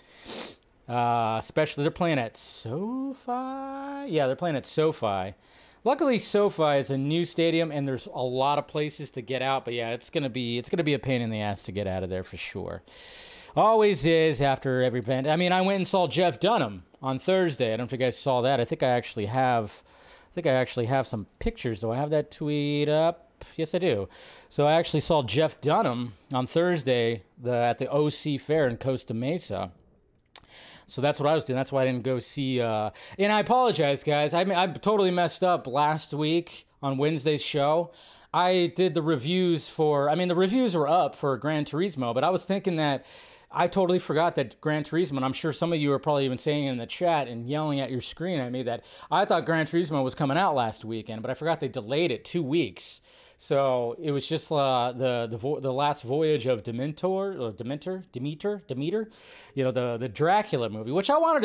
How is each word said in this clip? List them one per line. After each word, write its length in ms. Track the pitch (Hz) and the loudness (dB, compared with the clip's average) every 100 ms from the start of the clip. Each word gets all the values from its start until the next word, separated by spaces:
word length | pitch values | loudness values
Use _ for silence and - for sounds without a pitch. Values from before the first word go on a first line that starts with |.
| - - - - - - _ _ - | -20 -20 -14 -12 -12 -16 _ _ -6
Uh, 520 | 120 120 117 110 113 | -2 2 2 2 0
especially, 460 | - - 156 - 147 | -2 0 0 0 -2
they're 60 | |
playing 280 | - 170 143 | 0 0 0
at 160 | 113 - | -2 -6
SoFi? 1800 | - - 113 143 214 262 269 262 - 247 262 269 269 269 277 277 285 | -12 -10 -8 -6 -4 -4 -6 -8 -6 -6 -6 -8 -10 -10 -10 -10 -4
Yeah, 160 | 156 131 | 0 0
they're 80 | 135 | 0
playing 220 | 175 139 | -2 -4
at 80 | - | -4
SoFi. 720 | - 156 156 110 98 95 - _ - - - 233 | 0 0 0 -2 -2 -4 -10 _ -20 -20 -4 0
Luckily, 320 | 285 302 233 | 2 2 2
SoFi 600 | - 208 202 - 156 143 | 2 2 2 2 2 2
is 100 | 135 | 0
a 80 | 135 | -2
new 260 | 139 165 | 0 0
stadium, 480 | 165 - 165 165 165 | 0 0 2 2 0
and 160 | 147 139 | -2 -2
there's 200 | 123 - | -4 -6
a 140 | - | -4
lot 360 | 127 127 135 147 | -2 2 2 2
of 100 | 139 | -2
places 420 | 156 151 - 143 | -4 -4 -6 -12
to 100 | 131 | -10
get 200 | 110 127 | -6 -2
out. 220 | 131 135 | 0 -2
But 100 | 117 | -2
yeah, 180 | 120 113 | -4 -4
it's 180 | 120 - | -6 -6
gonna 200 | 165 135 | -4 -4
be, 280 | 127 117 120 | -4 -2 -4
it's 100 | - | 0
gonna 160 | 175 | 0
be 100 | 151 | 2
a 60 | 139 | 0
pain 220 | 135 123 | 0 0
in 80 | 117 | 0
the 100 | 107 | -2
ass 240 | 104 98 | -2 -4
to 80 | - | -6
get 160 | 95 95 | -4 -2
out 160 | 92 | -2
of 60 | 92 | -2
there 160 | 92 92 | -4 -6
for 100 | 87 | -10
sure. 480 | - 95 87 85 - - - - - - - 147 | -10 -8 -8 -10 -14 -20 -18 -18 -16 -18 -2 4
Always 500 | 208 226 208 160 156 | 6 6 4 4 4
is 360 | 165 160 127 | 4 4 4
after 420 | 139 131 135 127 | 2 2 0 2
every 160 | 127 123 | 2 0
band. 280 | 117 131 139 | 0 0 2
I 100 | 160 | 2
mean, 160 | 180 | 4
I 80 | 185 | 4
went 160 | 185 196 | 2 2
and 100 | 175 | 2
saw 200 | 190 165 | 2 2
Jeff 340 | 127 175 113 | 2 2 2
Dunham 420 | 190 233 117 95 - - | 2 2 0 -6 -16 -8
on 180 | 131 131 | -4 -2
Thursday. 480 | - 190 175 131 117 | 2 2 2 0 0
I 100 | 110 | -2
don't 20 | |
know 60 | 120 | -4
if 80 | |
you 40 | 123 | -2
guys 200 | 127 - | -2 0
saw 240 | 143 123 | 0 2
that. 180 | 127 131 | 4 2
I 60 | 117 | 0
think 180 | - | 0
I 60 | 131 | 2
actually 380 | 123 - 113 104 | 0 -2 -4 -2
have, 540 | 131 127 117 104 - - - - - - | 0 2 2 -2 -8 -20 -20 -20 -20 -14
I 40 | |
think 120 | 180 165 | -2 2
I 60 | |
actually 360 | 131 123 127 113 | 2 0 -2 0
have 200 | 135 123 | 0 0
some 200 | 113 92 - | -6 -8 -6
pictures. 400 | - - 123 107 | -6 -4 -4 -4
Do 120 | 113 | -2
I 40 | 120 | -2
have 140 | 147 | 0
that 220 | 151 147 | 0 -2
tweet 580 | - 147 147 143 147 147 | -6 -4 -2 0 0 2
up? 400 | 151 165 165 - - - - | 4 2 0 -8 -20 -12 -6
Yes, 180 | 160 | -2
I 60 | 180 | 0
do. 280 | 180 104 95 - - - - | 0 0 -2 -10 -20 -20 -8
So 180 | - 147 | 2 4
I 60 | |
actually 260 | 165 170 156 | 4 2 0
saw 240 | - 156 | 2 0
Jeff 360 | 113 123 156 - | 2 2 0 0
Dunham 520 | 147 190 170 117 120 - - | 0 2 2 -2 -6 -10 -6
on 140 | 127 127 | -4 0
Thursday, 800 | 165 175 170 131 123 117 113 - - | 2 2 2 2 2 2 -2 -8 -8
the, 100 | 123 | -2
at 280 | 120 120 - | 2 2 0
the 100 | 131 | 0
O 180 | 143 151 | 0 0
C 280 | - 156 143 | 0 -2 -4
Fair 300 | - 156 131 | 0 2 2
in 100 | 117 | 0
Costa 380 | 135 127 - 113 | -2 -4 -4 -4
Mesa. 560 | 131 170 - 95 92 - _ _ _ _ _ - - - - - - | -2 -4 -4 -6 -8 -10 _ _ _ _ _ -20 -20 -20 -20 -20 -14
So 160 | - | -2
that's 180 | 143 147 | 0 2
what 80 | 147 | 2
I 60 | |
was 120 | 156 - | 2 0
doing. 120 | 127 | -2
That's 140 | 135 | 0
why 100 | 135 | 2
I 40 | 131 | 2
didn't 180 | 127 | 0
go 160 | 127 127 | -2 -2
see, 420 | - 147 131 123 | -4 -4 -2 0
uh, 300 | 117 107 107 - - - | 0 0 -2 -6 -10 -2
and 140 | 202 | 2
I 80 | 214 | 2
apologize, 640 | 202 254 247 156 147 135 | 4 4 4 4 2 0
guys. 320 | 151 147 147 156 | 0 2 2 2
I, 60 | |
I 260 | 190 180 190 | 2 2 0
totally 420 | 131 202 214 185 | 0 0 4 4
messed 340 | 180 170 - | 2 0 2
up 220 | 185 160 131 | 2 2 0
last 480 | 135 147 156 - | 2 2 0 -4
week 540 | 147 151 170 170 - - _ | -2 0 0 -2 -10 -20 _
on 140 | 139 135 | -4 0
Wednesday's 460 | 151 156 147 143 | 0 0 0 0
show. 480 | - 147 139 160 165 - - - - | 0 0 2 2 0 -8 -20 -20 -4
I 420 | 160 180 185 175 - | 2 4 4 2 2
did 180 | 180 | 2
the 80 | 160 | 2
reviews 680 | 156 147 135 185 180 160 - | 2 0 2 2 2 2 -2
for, 380 | - 151 143 143 | 0 2 4 2
I 60 | |
mean, 140 | 160 180 | 2 2
the 80 | 175 | 2
reviews 400 | 185 254 247 170 | 2 4 2 2
were 120 | 143 | 4
up 280 | 180 143 - | 4 2 0
for 200 | 147 120 | -2 0
Gran 280 | 143 151 143 | 0 -2 -2
Turismo, 480 | 147 196 139 120 | -2 -2 -2 -2
but 100 | 120 | 2
I 60 | 156 | 2
was 160 | 185 - | 2 0
thinking 300 | 196 196 160 | -2 0 0
that 300 | 147 135 - - - - - | 0 0 -6 -20 -20 -20 -6
I 180 | 143 175 | -2 0
totally 320 | 196 175 180 | 2 2 2
forgot 360 | - 147 170 165 | 0 0 2 0
that 260 | 117 - | -4 -4
Gran 220 | 151 151 | -2 -2
Turismo, 320 | 143 160 170 139 | 0 -2 0 0
and 100 | 131 | -2
I'm 80 | |
sure 180 | 123 160 | -2 -4
some 220 | - 170 | -2 0
of 60 | 165 | 0
you 120 | 143 | 2
are 60 | 139 | 0
probably 260 | 156 143 135 | 2 0 0
even 120 | 127 | -2
saying 280 | 156 147 139 | -2 0 -2
it 60 | |
in 60 | 123 | -4
the 80 | 117 | -6
chat 420 | - 175 165 120 | -2 2 2 0
and 200 | 117 117 | -6 -4
yelling 320 | 147 156 139 | -2 -2 -2
at 100 | 127 | -2
your 120 | 123 | -4
screen 380 | - - 175 160 | -6 -8 -4 -4
at 120 | 123 | -4
me 100 | 127 | -4
that 200 | 120 117 - - - | -4 -6 -8 -18 -2
I 160 | 160 202 | 2 4
thought 220 | 175 156 | 2 2
Gran 180 | 165 151 | 0 2
Turismo 380 | 170 165 147 | 0 0 0
was 100 | 131 | 0
coming 240 | - 139 151 | 0 0 2
out 160 | 190 | 2
last 320 | 139 113 - 110 | 2 0 -4 -8
weekend, 380 | 113 107 110 | -8 -8 -8
but 80 | 120 | -6
I 20 | |
forgot 260 | 127 156 160 | -4 -2 -2
they 100 | 101 | -2
delayed 420 | 113 107 143 170 | -6 -4 0 0
it 120 | 110 | -2
two 200 | - 175 | -4 -4
weeks. 580 | 131 165 117 - - - _ - - - | 0 0 0 -4 -12 -14 _ -20 -20 -12
So 520 | - 139 135 123 120 117 | -2 2 4 2 0 -2
it 120 | 160 | -2
was 160 | 139 - | -2 -2
just, 240 | 156 - | -4 -2
uh, 420 | 151 139 127 123 123 | 0 2 2 0 0
the, 320 | 127 120 113 | 0 0 -2
the 40 | 113 | -4
vo-, 240 | 127 151 | -4 -4
the 140 | 131 | -2
last 300 | 127 147 143 | 0 0 0
voyage 420 | 117 143 156 151 127 | -2 0 2 2 0
of 160 | 117 | -2
Dementor, 800 | 120 117 147 147 185 190 196 175 | -2 -6 -6 -4 -2 -2 -4 -4
or 100 | 117 | -6
Dementor, 520 | 98 117 147 185 185 - | -6 -8 -8 -8 -10 -10
Demeter, 500 | 123 143 156 208 208 - | -8 -6 -4 -4 -4 -6
Demeter, 420 | 127 156 208 220 - - - - 139 | -6 -2 -2 -4 -12 -20 -20 -8 -2
you 80 | |
know, 80 | 127 | 0
the, 260 | 123 123 117 | 2 0 -2
the 100 | 123 | -4
Dracula 600 | 101 160 208 202 139 113 | 0 4 4 2 0 -2
movie, 220 | 107 110 | -4 -4
which 180 | 170 196 | 0 2
I 80 | 294 | 4
wanted 240 | 220 302 | 4 2